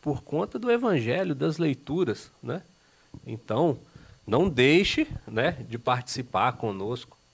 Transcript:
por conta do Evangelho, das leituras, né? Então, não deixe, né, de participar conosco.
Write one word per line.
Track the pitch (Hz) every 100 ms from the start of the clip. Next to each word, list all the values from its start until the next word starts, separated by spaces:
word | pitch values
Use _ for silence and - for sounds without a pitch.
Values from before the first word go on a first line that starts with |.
por | 151 135
conta | - 151 208 247
do | 240
Evangelho, | 240 240 160 113 156 190
das | 135 156 160
leituras, | 160 131 - 165 151 101 - _
né? | 120 160 - _ _ _ _ - -
Então, | 113 - 110 156 131 - - - - -
não | 117 190
deixe, | 127 131 165 202 - 302 - -
né, | 110 143 147 117
de | 117
participar | 131 123 - 127 127 95 120
conosco. | 120 113 98 101 123 - - _